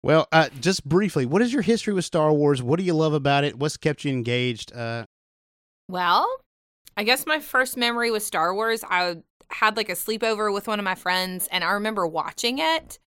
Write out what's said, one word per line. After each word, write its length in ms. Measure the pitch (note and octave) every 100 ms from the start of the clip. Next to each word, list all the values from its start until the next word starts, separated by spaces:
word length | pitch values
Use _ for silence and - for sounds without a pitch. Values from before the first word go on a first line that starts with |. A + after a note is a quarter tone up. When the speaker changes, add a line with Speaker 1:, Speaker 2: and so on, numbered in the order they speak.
Speaker 1:
Well, 260 | C3+ D#3+ -
uh, 160 | D#3+ C#3+ C#3
just 260 | C#3+ F#3+ C#3
briefly, 380 | E3+ G#3 D3+ B2
what 160 | F3
is 100 | A#3+
your 100 | C4+
history 320 | F3 A3+ -
with 120 | F#3+ -
Star 280 | E3+ D3+
Wars? 300 | D3+ D3 C3+
What 160 | A#2+ E3
do 60 | F#3
you 80 |
love 200 | D#3 D#3
about 300 | D3+ C#3 C#3+
it? 160 | C#3+ B2
What's 180 | D3 -
kept 280 | D#3 C#3+ D3
you 60 |
engaged? 640 | C3 A#2 B2 B2 A2+ -
Uh, 320 | A#2+ A#2 A#2 A2 _ _ _ _ _ _ _ -
Speaker 2:
Well, 380 | F3+ F3 F#3+ G4 C5 _ _ _ _ - -
I 80 |
guess 240 | G#3 C4+ -
my 120 | D#4
first 360 | D4+ B3+ C4 B3
memory 320 | A#3+ A#3 A#3
with 140 | G#3+
Star 320 | G#3+ F3+ E3 F#3+
Wars, 280 | A3+ A3+ -
I 280 | F3+ F3 E3+ _ _ _
had, 240 | - A3 G#3+
like, 140 | G#3
a 40 |
sleepover 580 | F3 - A3 A3+ G#3+ G#3+
with 140 | G3+ G#3
one 120 | G#3
of 60 | G3
my 100 | F3+
friends, 520 | - F#3 F#3 F#3 -
and 120 | F3+ E3+
I 60 |
remember 360 | G3+ G#3+ G#3+ E3+
watching 500 | D#3+ - - A#3 C4
it. 380 | D#4+ D#4+ - -